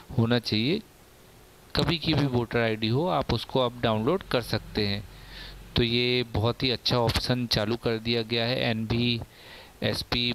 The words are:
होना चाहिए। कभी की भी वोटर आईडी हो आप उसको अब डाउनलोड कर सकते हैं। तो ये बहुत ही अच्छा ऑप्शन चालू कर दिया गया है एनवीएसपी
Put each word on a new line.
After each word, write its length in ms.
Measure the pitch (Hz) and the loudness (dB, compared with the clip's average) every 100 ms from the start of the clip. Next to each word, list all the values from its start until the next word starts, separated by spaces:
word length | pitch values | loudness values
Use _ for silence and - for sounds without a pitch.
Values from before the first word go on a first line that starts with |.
| - - | -6 2
होना 200 | 113 120 | 4 4
चाहिए। 440 | - 107 120 208 - - - - - - - - - - | 2 0 2 0 -4 -20 -20 -20 -20 -20 -20 -20 -8 -2
कभी 220 | 139 165 | 0 0
की 160 | 165 | 0
भी 120 | 147 139 | 2 2
वोटर 320 | 123 117 120 | 2 0 2
आईडी 300 | 113 110 110 | 2 2 2
हो 180 | 123 180 | 2 2
आप 260 | 156 - | 0 0
उसको 280 | 117 - 135 | -2 0 0
अब 200 | 123 123 | 0 0
डाउनलोड 420 | 117 110 117 185 | 0 2 2 0
कर 180 | - 127 | 0 -2
सकते 460 | 113 110 - - 104 | -2 -4 -4 -2 0
हैं। 220 | 101 - - - - - - - - | -2 -8 -16 -18 -16 -16 -16 -6 0
तो 60 | |
ये 400 | 120 120 123 123 | 2 2 2 2
बहुत 400 | 120 110 113 117 | 0 0 0 2
ही 80 | 135 | 0
अच्छा 280 | 113 - 127 | 0 0 2
ऑप्शन 480 | 113 - - 123 120 | 2 0 0 0 0
चालू 300 | - 107 117 | 0 0 0
कर 220 | 123 113 | 0 -2
दिया 240 | 113 117 | 0 0
गया 220 | 110 117 | 0 0
है 160 | 113 127 | 0 0
एनवीएसपी 1700 | 123 110 110 117 120 117 - - - - - - 110 - - 120 120 | 0 0 0 0 0 0 -4 -14 -20 -20 -20 -6 -4 -4 -4 -2 -2